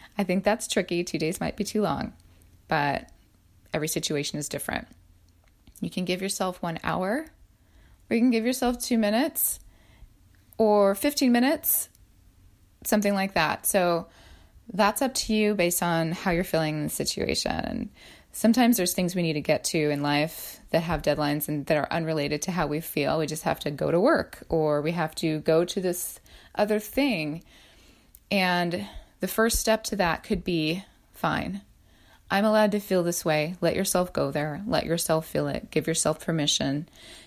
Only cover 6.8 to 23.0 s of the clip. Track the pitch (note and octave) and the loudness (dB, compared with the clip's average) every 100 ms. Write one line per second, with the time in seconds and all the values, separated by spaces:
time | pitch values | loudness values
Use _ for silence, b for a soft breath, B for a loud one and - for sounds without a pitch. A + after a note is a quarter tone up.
6.8 | E3+ E3+ F#3 C4+ D#4+ _ - b b b | -4 -2 -2 -2 -6 _ -20 b b b
7.8 | b b - A3+ B3+ A3+ A#3 B3+ A#3+ A#3+ | b b -2 2 4 4 0 0 0 -2
8.8 | - A#3 G#3 A3 D4+ - - - b b | 0 2 2 2 0 0 -4 -4 b b
9.8 | b b b b _ _ _ - A3 G#3 | b b b b _ _ _ 2 4 6
10.8 | G3 G3+ D4 C#4+ C4 A#3+ C4 E4+ - - | 4 4 0 2 4 4 4 0 0 -2
11.8 | - _ - _ - _ - _ _ _ | -4 _ -20 _ -20 _ -20 _ _ _
12.8 | - G#3+ G3+ G3 G3 F3+ D#3 - - G3 | -2 2 2 0 0 0 0 0 0 2
13.8 | F3 E3+ - b b b b b - F#3 | 4 2 -4 b b b b b -10 2
14.8 | G3+ A3 C4 C4 - G#3+ G#3 G3 F3 - | 2 2 -2 -2 0 2 2 2 0 2
15.8 | F3 E3 D#3+ F3+ F#3+ E3+ - E3 D#3 D3+ | 0 2 0 -2 -2 0 0 0 0 -2
16.8 | D3 - - - - - - D#2+ G1+ G1+ | -4 -4 -6 -4 -2 -2 -2 -4 -4 -6
17.8 | - B B B B - A3 A#3 A#3+ A3+ | -8 B B B B 0 2 6 4 4
18.8 | F3+ - F3+ F3+ E3 D3+ D3+ D3 - E3 | 0 0 -2 0 0 -2 0 0 0 0
19.8 | D3 C#3+ C#3+ D3 D#3+ - - - - E3 | 0 0 0 2 0 -4 -16 -16 -2 -2
20.8 | E3 D#3 D#3 D3 D3 D3+ D3+ D3+ C3+ D3+ | 0 0 0 0 0 -2 -2 -4 0 0
21.8 | - E3+ D#3+ D#3 C#3+ D3+ - F3+ D3 D3+ | 0 -2 -2 -2 -2 -2 -2 -2 -2 -2
22.8 | - D3+ | -4 -2